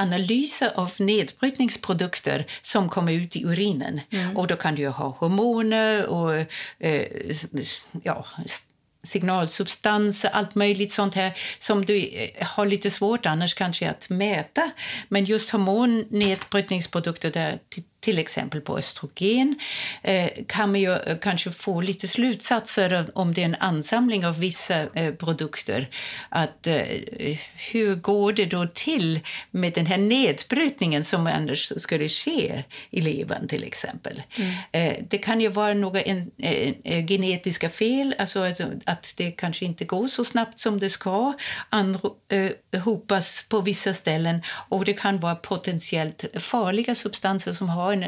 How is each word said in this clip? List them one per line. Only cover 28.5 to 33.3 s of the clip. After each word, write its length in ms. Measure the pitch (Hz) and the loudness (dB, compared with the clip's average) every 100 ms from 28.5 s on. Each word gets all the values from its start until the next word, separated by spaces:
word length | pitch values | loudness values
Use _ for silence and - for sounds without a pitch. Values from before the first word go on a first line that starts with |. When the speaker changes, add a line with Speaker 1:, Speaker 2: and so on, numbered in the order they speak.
| 180 175 | 0 0
Speaker 1:
till 460 | - - 311 165 160 - - - | -2 0 2 2 0 -4 -10 -6
med 220 | 185 175 | -2 0
den 120 | 175 165 | 2 2
här 120 | 185 | 2
nedbrytningen 1080 | 208 254 233 143 - 254 320 - 170 147 | 4 4 4 2 0 0 0 0 0 2
som 240 | 156 180 165 | 2 2 2
annars 460 | 156 151 143 - - | 0 0 -2 -4 -4
skulle 280 | - 160 151 | -2 0 0
ske 540 | - - 320 - - - - - | -2 -2 0 0 -4 -8 -14 -8
i 100 | - | -2
levern 460 | 160 - - | 0 0 -4